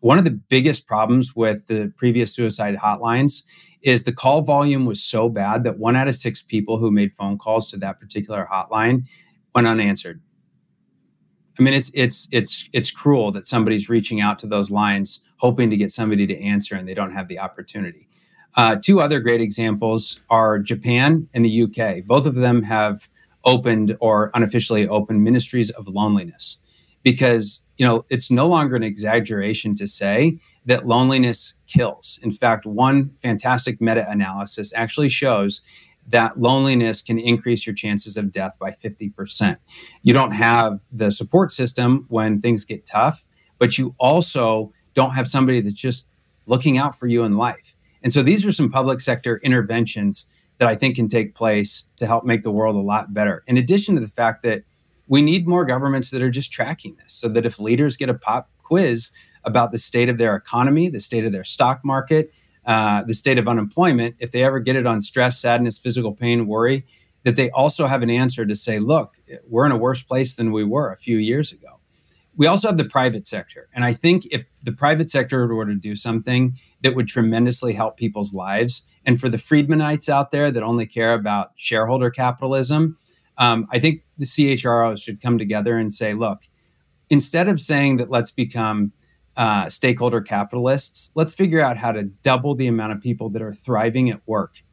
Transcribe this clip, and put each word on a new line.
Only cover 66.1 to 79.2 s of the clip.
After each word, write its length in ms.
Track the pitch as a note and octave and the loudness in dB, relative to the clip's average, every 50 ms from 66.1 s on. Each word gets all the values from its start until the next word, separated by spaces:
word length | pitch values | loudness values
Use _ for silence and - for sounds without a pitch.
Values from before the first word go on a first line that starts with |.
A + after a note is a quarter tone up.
| G2+ | -6
pain, 340 | - B2 A#2+ A#2+ A#2+ A2+ | -4 -2 0 0 0 0
worry, 400 | G#2 G#2+ A2 A2+ B2 C3+ C3+ C3 _ _ _ _ _ _ _ _ | -2 0 0 2 2 0 0 -4 _ _ _ _ _ _ _ _
that 120 | B2+ A#2 | -2 0
they 140 | - C3+ A#2+ | 0 0 -2
also 360 | - C3+ C3+ D#3 - - D#3+ | 0 0 0 0 0 0 -2
have 160 | C3+ C3+ C3+ A#2+ | 0 0 0 0
an 60 | A#2 | 0
answer 380 | A#2 B2 B2+ C3 B2+ B2+ A2+ | 0 0 0 0 -2 -4 -4
to 80 | G2+ G#2+ | -4 -4
say, 240 | G#2 - - A2 G#2+ | -4 -4 -4 -4 -2
"Look, 380 | G#2 A#2 D3+ D#3+ A#2 - _ _ _ _ - - _ - | 0 2 2 0 0 -2 _ _ _ _ -20 -20 _ -4
we're 180 | A#2 A2+ C3+ | 0 2 2
in 60 | D3 C3+ | 2 2
a 40 | |
worse 260 | A2+ A2+ B2+ C3 B2 - | 2 0 0 -2 -2 -6
place 340 | _ B2+ C3 C3+ B2+ C3 | _ -2 -2 -2 -2 -4
than 160 | - A#2 A2+ G#2+ | -4 -4 -2 0
we 120 | G#2+ G#2+ | 0 -2
were 280 | G#2 A2 C#3 D3+ A#2 F#2 | 0 0 -2 -2 -4 -6
a 40 | |
few 220 | - - - A#2 A2 | -10 -4 -2 -2 0
years 340 | G#2+ G#2+ A#2 C#3 D#3 - - | 0 0 0 0 -2 -4 -6
ago." 280 | _ _ - - _ _ _ _ _ _ _ _ _ _ _ _ | _ _ -20 -20 _ _ _ _ _ _ _ _ _ _ _ _
We 100 | - C#3+ | 2 2
also 220 | D#3 F3+ G3 G3+ A3+ | 4 4 2 0 0
have 100 | G3 D#3+ | 0 0
the 60 | C#3+ | -2
private 420 | - - C3+ B2+ B2+ G#2+ A2 G2+ | 0 0 0 0 0 0 -2 -10
sector. 420 | - - G#2 F2 _ - - - _ _ | -10 -12 -12 -12 _ -20 -20 -20 _ _
And 100 | B2 B2 | -2 -2
I 100 | B2 A#2+ | -2 -2
think 320 | - - E3 F3 F#3 - - D3 | 0 2 2 2 2 0 -4 -8
if 120 | C3 - _ _ _ - | -8 -8 _ _ _ -10
the 80 | A#2+ G#2+ | -10 -8
private 380 | - C#3+ D3 D#3 D#3 D#3+ D#3+ | -2 0 0 2 2 0 0
sector 360 | - C#3+ B2+ B2 C3+ C3 B2 | 0 -2 -2 0 0 0 0
were 200 | A#2 A#2 A2 A2 | 0 -2 -2 -4
to 80 | G#2 G#2 | -4 -4
do 200 | G2+ F2 G#2 G#2 | -4 -6 -6 -10
something 640 | G#2 - A#2 A2+ A2+ G#2 - B2 B2 B2+ B2+ B2+ - _ _ _ _ - | -8 -6 -4 -4 -4 -2 -2 0 2 2 0 0 -6 _ _ _ _ -2
that 140 | C3 B2+ | 0 0
would 100 | B2+ A#2+ | 0 -4
tremendously 680 | G#2 - B2+ A2+ A2+ A2 A2+ A#2 B2 B2 - - B2 A2 | -2 0 0 2 2 2 2 2 2 0 -2 -4 -4 -2
help 220 | G2+ A2 A2 - | -2 -4 -4 -4
people's 380 | _ A#2+ A2 G#2 A2 G2+ G2+ G2+ | _ -6 -4 -4 -4 -6 -6 -6
lives, 520 | F#2+ F#2 F#2+ G2 G#2 A#2+ B2 B2 - _ _ _ _ _ | -8 -8 -4 -2 -2 -2 -2 -4 -8 _ _ _ _ _
and 140 | C3+ B2+ A#2+ | 0 0 2